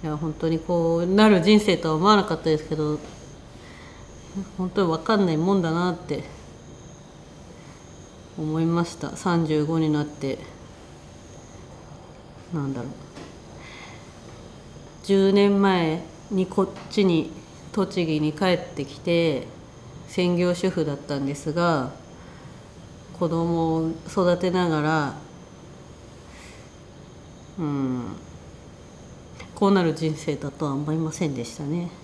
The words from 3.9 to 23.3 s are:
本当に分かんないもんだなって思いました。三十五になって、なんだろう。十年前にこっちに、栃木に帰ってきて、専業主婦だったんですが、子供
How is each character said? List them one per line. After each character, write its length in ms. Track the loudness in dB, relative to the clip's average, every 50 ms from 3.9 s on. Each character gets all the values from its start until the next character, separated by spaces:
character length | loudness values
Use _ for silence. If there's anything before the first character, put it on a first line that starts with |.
| -18 -18 -18 -18 -18 -18 -18 -10 -8 -8 -8 -8 -6
本 140 | -4 -4 -2
当 140 | 2 2 2
に 40 | 2
分 160 | 2 0 2
か 120 | 2 4
ん 100 | 4 4
な 60 | 4
い 60 | 4 2
も 180 | 4 4 4
ん 80 | 4 4
だ 80 | 2
な 220 | 2 2 2 0 0
っ 40 | -2
て 260 | -4 -6 -6 -6 -6 -10 -14 -16 -16 -18 -18 -18 -18 -18 -18 -18 -18 -18 -18 -20 -20 -20 -20 -20 -20 -20 -20 -20 -18 -18 -18 -18 -18 -20 -20 -20 -20 -20 -20 -20 -20 -20 -20 -20 -20 -16 -8 -6
思 240 | -4 -2 0 2
い 60 | 2 4
ま 180 | 4 2 2
し 80 | 0 -2 -8
た。 180 | -8 -8 -8 -4
三 300 | 0 2 2 4 4 4
十 180 | 2 2 2
五 140 | 2 2 2
に 120 | 2 4
な 120 | 2 2 0
っ 20 |
て、 320 | -2 -6 -6 -4 -4 -4 -6 -8 -14 -16 -18 -18 -18 -18 -20 -20 -20 -20 -20 -20 -20 -20 -20 -20 -18 -20 -20 -20 -18 -18 -18 -18 -18 -18 -18 -18 -18 -18 -18 -18 -18 -20 -20 -20 -20 -20 -20 -12 -6 -4
な 80 | -4
ん 100 | -2 -2
だ 120 | -4 -4 -6
ろ 40 | -8
う。 40 | -10 -12 -16 -16 -16 -16 -16 -16 -16 -18 -18 -18 -18 -18 -18 -18 -16 -18 -18 -18 -18 -18 -18 -18 -20 -18 -18 -18 -18 -16 -18 -18 -18 -18 -18 -18 -18 -18 -18 -18 -18 -16 0
十 260 | 2 4 6 6 8 8
年 260 | 8 6 6 6 6 6
前 400 | 6 6 4 4 2 0 -2 -4 -10 -16 -18 -10 -2
に 160 | 0 0 0
こ 180 | 2 2 0 0
っ 40 | 0 0 -10 -14 -4
ち 120 | 2 4 4
に、 280 | 6 6 4 2 0 -6 -14 -16 -18 -18 -18 -18 -6
栃 340 | -2 -2 -2 0 0 -2 0
木 140 | 2 2 2
に 120 | 2 0
帰 140 | 0 2 2
っ 140 | 2 2 2
て 260 | 0 -6 -8 -8 -8
き 140 | -8 -8 -8
て、 480 | -2 2 2 4 4 4 2 0 -4 -8 -14 -18 -20 -20 -20 -20 -20 -18 -18 -18 -16 -6
専 300 | -2 0 2 2 4 4
業 160 | 4 2 2
主 160 | 2 0 0
婦 160 | 0 0 0
だ 80 | 0 -2
っ 40 | -6
た 200 | -6 -4 -4 -2
ん 80 | -2
で 80 | -2 -4
す 180 | -4 -4 -2
が、 400 | 0 2 4 4 4 2 0 -2 -6 -12 -16 -18 -18 -18 -18 -18 -18 -18 -18 -16 -18 -18 -18 -18 -20 -18 -18 -18 -18 -18 -18 -16 -6 -2
子 100 | -2
供 500 | 0